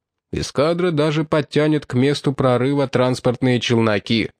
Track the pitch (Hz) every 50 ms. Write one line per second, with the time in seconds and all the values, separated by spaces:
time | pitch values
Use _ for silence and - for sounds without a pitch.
0 | _ _ _ _ _ _ - 78 76 - - - 135 156 175 170 175 185 165 147
1 | 147 160 147 156 160 - - 156 139 - - 147 151 156 156 151 143 - - 123
2 | 131 139 147 - - 156 139 - 135 131 123 120 123 135 143 143 139 131 - 123
3 | 127 127 131 123 - 127 120 - - 127 123 120 - - 123 113 113 113 104 101
4 | - - 117 113 92 - - _